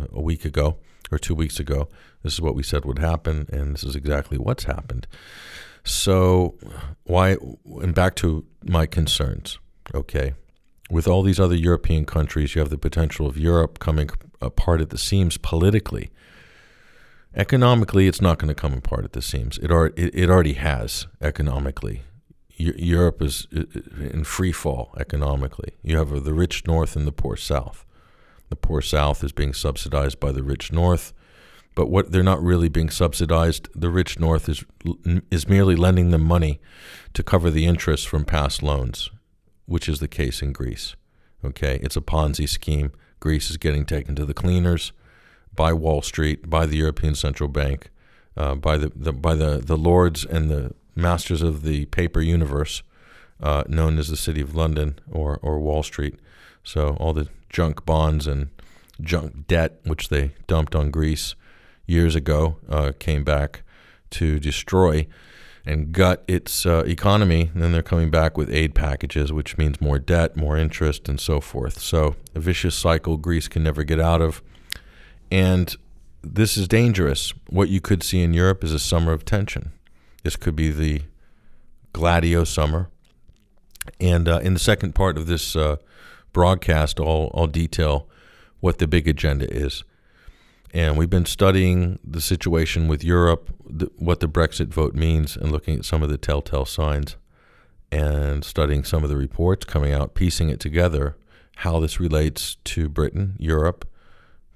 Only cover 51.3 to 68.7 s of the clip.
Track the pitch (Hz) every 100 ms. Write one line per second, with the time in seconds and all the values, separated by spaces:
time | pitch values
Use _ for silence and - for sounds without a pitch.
51.3 | 82 82 76 78 73 73 - 85 85 80
52.3 | 85 73 71 76 - - _ - - -
53.3 | - 76 73 - 80 80 78 73 76 -
54.3 | 76 69 80 80 76 76 71 - 82 73
55.3 | 71 76 76 76 78 76 - 73 - -
56.3 | - - _ - 78 73 73 80 78 71
57.3 | - - - 82 73 - 80 78 78 73
58.3 | 69 71 - - - _ - 78 85 76
59.3 | - 73 85 80 - 80 78 - 73 69
60.3 | - - 82 76 80 73 73 78 76 -
61.3 | - - - _ _ - 85 82 78 76
62.3 | 76 82 78 - 76 71 - - 76 71
63.3 | 73 73 - - _ _ _ - - 80
64.3 | 76 73 - - 92 92 78 78 - -
65.3 | - - - - 76 76 80 92 90 -
66.3 | 90 - - 87 82 - 85 98 104 98
67.3 | 82 80 82 85 82 - 85 80 80 80
68.3 | 78 73 73 80